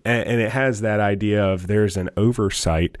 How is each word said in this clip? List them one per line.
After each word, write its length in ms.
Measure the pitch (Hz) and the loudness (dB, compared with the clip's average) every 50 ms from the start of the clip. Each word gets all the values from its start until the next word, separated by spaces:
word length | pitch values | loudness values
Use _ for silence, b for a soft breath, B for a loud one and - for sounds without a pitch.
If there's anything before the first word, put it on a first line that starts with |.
| - | -2
and, 220 | 113 120 117 - | -2 -2 0 0
and 140 | - 120 117 | 0 0 0
it 100 | 117 - | 0 0
has 300 | 127 135 135 131 117 101 | 0 0 0 0 -2 -2
that 180 | 110 110 107 107 | -2 -2 0 0
idea 460 | 104 101 101 98 107 104 104 104 101 | 0 0 0 0 0 0 2 2 2
of 240 | 95 95 90 90 90 | 2 0 -2 -2 0
there's 280 | 104 107 107 101 - | 2 2 2 2 0
an 140 | 101 90 - - | -2 -6 -4 -2
oversight 840 | 92 104 117 120 120 104 95 - - - 85 80 80 85 - - B | 2 2 2 2 2 0 -2 -2 -2 -2 0 0 0 0 -2 -4 B